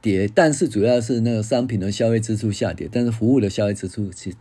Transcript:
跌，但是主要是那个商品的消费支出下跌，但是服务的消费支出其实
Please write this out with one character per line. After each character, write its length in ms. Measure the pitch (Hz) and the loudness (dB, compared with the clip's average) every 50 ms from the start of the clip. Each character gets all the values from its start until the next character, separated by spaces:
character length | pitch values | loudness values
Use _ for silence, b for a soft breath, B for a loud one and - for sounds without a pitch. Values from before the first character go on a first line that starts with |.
| - | 0
跌， 260 | 113 98 92 98 104 | 0 2 2 0 2
但 220 | 107 - 170 156 147 | 4 4 4 4 4
是 160 | - 180 156 | 2 -2 0
主 140 | 107 104 98 | 0 0 2
要 160 | 117 123 123 | 4 2 2
是 200 | 113 117 131 117 | 2 0 0 0
那 120 | 113 120 117 | 2 0 0
个 80 | 110 | 0
商 240 | 104 110 139 123 123 | -2 0 0 -2 0
品 140 | 131 117 104 | 0 -2 -2
的 120 | 92 98 | -2 -2
消 200 | 101 - 120 113 | -2 0 0 2
费 80 | 113 113 | 2 0
支 180 | 107 110 110 | 0 0 -2
出 140 | 101 117 107 | -2 -2 -2
下 220 | 98 - 117 98 80 | -2 -2 -2 -4 -4
跌， 140 | 76 73 78 | -6 -10 -6
但 140 | - 120 123 | -2 -2 0
是 60 | 120 | 0
服 220 | 110 113 113 117 135 | 0 0 2 4 4
务 60 | 135 | 4
的 100 | 104 98 | 2 0
消 180 | - - 107 | 0 0 -2
费 60 | 104 101 | -2 -2
支 140 | - - | -4 -6
出 240 | 92 - - 104 95 | -10 -6 -6 -8 -8
其 180 | 90 - - 98 | -8 -10 -12 -12
实 60 | 90 - | -12 -2